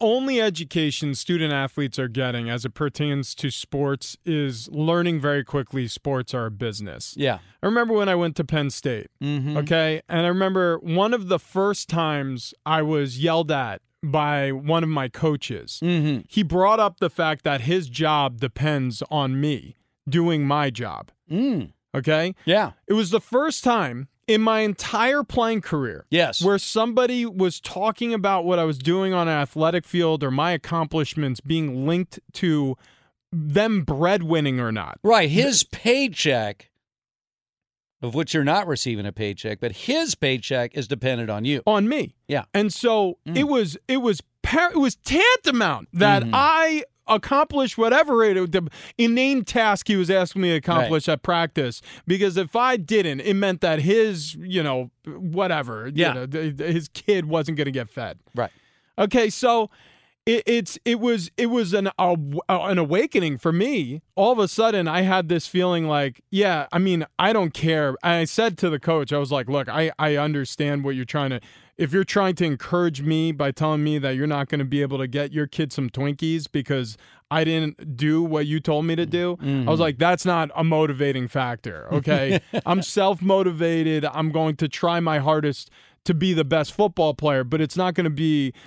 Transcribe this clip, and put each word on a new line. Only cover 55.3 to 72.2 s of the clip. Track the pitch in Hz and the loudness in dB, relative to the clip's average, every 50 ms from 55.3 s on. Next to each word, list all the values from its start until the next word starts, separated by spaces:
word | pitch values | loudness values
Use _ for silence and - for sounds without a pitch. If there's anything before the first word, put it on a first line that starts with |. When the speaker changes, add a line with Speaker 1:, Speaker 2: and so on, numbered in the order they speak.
| 156 190 196 185 170 151 135 120 113 107 110 | -2 0 0 0 0 -2 -4 -6 -8 -10 -8
Speaker 1:
you | 131 143 147 175 | -6 -2 0 0
Speaker 2:
Yeah. | 160 127 | 0 0
Speaker 1:
know, | 127 127 | -2 -6
th-, | 135 143 160 160 156 143 | -6 -6 -4 -4 -4 -4
th-, | 135 151 175 160 | -4 -4 -2 -2
his | 170 151 - | -2 -4 -6
kid | - - - - 208 185 160 | -14 -4 0 2 2 2 2
wasn't | 151 160 160 151 156 160 | 0 0 -2 -2 -2 -2
gonna | 147 143 139 | -2 -2 -2
get | 131 131 117 107 | -4 -6 -6 -8
fed. | - 135 117 95 - - _ _ - | -10 -10 -10 -10 -10 -14 _ _ -6
Speaker 2:
Right. | 120 113 - _ _ _ _ _ _ _ _ - - | -4 -4 -4 _ _ _ _ _ _ _ _ -2 -2
Speaker 1:
Okay, | 196 208 - 247 226 214 | 0 2 2 2 2 2
so | - - 254 240 233 226 214 - _ _ - - _ _ _ _ _ _ - | 0 0 2 2 4 2 0 -2 _ _ -20 -20 _ _ _ _ _ _ -2
it, | 226 233 233 - | 0 0 0 2
it's, | - 240 233 190 - - - - | 2 0 0 0 -4 -8 -6 -4
it | 240 233 220 | -2 -2 0
was, | 226 247 233 208 165 175 _ | 0 0 0 0 -2 -6 _
it | - 247 | -2 -2
was | 233 247 240 220 170 185 | 0 0 0 0 0 0
an, | 202 196 196 - | 0 0 0 0
a, | - 185 180 175 160 147 143 143 170 - - | 0 2 2 2 0 -2 -4 -6 -4 -2 0
an | 190 175 160 196 190 | 0 0 0 0 0
awakening | 180 165 143 165 202 285 - - 220 175 156 143 | 0 0 2 2 0 2 2 0 0 0 0 -2
for | 123 - 165 165 | -2 0 0 0
me. | 170 208 277 294 208 143 120 135 160 - _ - | 2 0 0 0 -2 -4 -4 -8 -10 -12 _ -2
All | 185 190 233 254 | 2 2 4 4
of | 226 | 2
a | 202 175 | 2 0
sudden, | - - 226 226 214 196 170 165 | 0 2 2 2 2 2 0 0
I | 156 180 190 | 0 2 2
had | 190 185 185 175 156 | 2 2 2 2 2
this | 175 165 - | 0 0 -2
feeling | - - 180 180 180 175 170 160 | -2 0 0 2 2 2 0 0
like, | 156 151 147 143 135 120 _ _ - | 0 0 0 0 -2 -4 _ _ -4
yeah, | - 190 208 190 170 151 139 - - | 0 2 2 2 2 0 -2 -2 0
I | 170 | 0
mean, | 190 190 180 165 156 - _ | 2 2 2 0 -2 -4 _
I | - - 202 | 0 2 4
don't | 226 214 185 156 - | 4 2 2 0 -2
care. | - 156 160 160 156 147 139 131 - - | -2 0 2 2 2 2 0 -2 0 0
I | 175 170 170 165 | 2 2 2 0
said | 151 - - 226 226 175 | 0 0 2 2 2 0
to | - 196 175 | 0 0 0
the | 156 135 | 0 0
coach, | - 170 165 156 139 - 147 | 0 0 0 0 0 0 -2
I | |
was | 143 143 127 | -2 0 0
like, | 143 135 120 | -2 -2 -2
"Look, | 120 139 143 131 - | -2 -2 -2 -2 -2
I, | 113 156 165 156 - | -2 -2 -2 -2 -2
I | - 156 151 147 | 0 0 0 2
understand | 143 147 151 151 143 131 - - - 151 143 143 143 135 | 2 0 0 -2 -4 -4 -6 -4 -2 -2 -2 -2 -2 -2
what | 139 139 | -2 -4
you're | 131 127 | -4 -4
trying | - - 151 139 135 | -4 -4 -2 -2 -2
to, | 131 117 - - - - _ _ _ | -4 -6 -8 -14 -20 -20 _ _ _
if | - 170 131 147 | -4 -2 0 2
you're | 196 185 | 0 2
trying | - - 208 | 2 2 2